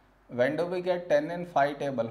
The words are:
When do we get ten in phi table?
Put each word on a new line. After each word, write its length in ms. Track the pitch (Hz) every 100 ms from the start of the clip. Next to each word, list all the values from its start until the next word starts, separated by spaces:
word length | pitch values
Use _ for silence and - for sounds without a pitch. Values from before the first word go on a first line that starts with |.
| _ _ -
When 280 | 120 131 156
do 100 | 175
we 160 | 185
get 260 | 180 175 175
ten 220 | 147 156
in 160 | 175 175
phi 260 | 147 143
table? 380 | 151 143 127 113